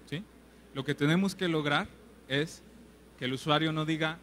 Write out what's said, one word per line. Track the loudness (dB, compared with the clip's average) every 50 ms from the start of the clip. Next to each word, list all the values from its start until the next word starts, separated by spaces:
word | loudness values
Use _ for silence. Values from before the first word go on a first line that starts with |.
| -14 -10
¿sí? | -10 -10 -10 -12 -20 -20 -20 -20 -20 -20 -20 -12 -8
Lo | -6 -2
que | -2 0
tenemos | 2 4 4 4 4 4 2 0
que | -2 -2
lograr | 0 0 2 2 2 0 0 -2 -4 -12 -20 -20 -20 -20 -16 -8
es | -4 -2 -2 -2 -2 -6 -16 -20 -20 -20 -20 -20 -20 -20 -20 -20 -20 -12 -6
que | -6
el | -4 -4
usuario | -2 0 2 2 2 2 0
no | 0 -2 -2
diga, | -2 -2 -2 -2 -4 -4 -8